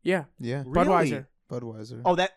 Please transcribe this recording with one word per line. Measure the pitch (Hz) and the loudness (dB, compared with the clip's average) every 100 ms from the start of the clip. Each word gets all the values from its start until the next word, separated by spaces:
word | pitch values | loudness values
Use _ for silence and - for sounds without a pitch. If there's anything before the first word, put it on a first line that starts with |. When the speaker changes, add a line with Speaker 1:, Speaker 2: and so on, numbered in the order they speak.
Speaker 1:
Yeah. | 170 185 143 - | 0 0 -2 -10
Speaker 2:
Yeah. | 120 135 131 | -6 -6 0
Speaker 3:
Really? | 156 190 | 2 4
Speaker 1:
Budweiser. | 180 156 135 135 _ _ | 4 2 -2 -8 _ _
Speaker 2:
Budweiser. | 123 120 110 110 117 | -10 -8 -12 -14 -4
Speaker 3:
Oh, | 131 175 | 0 2
that, | 190 | 0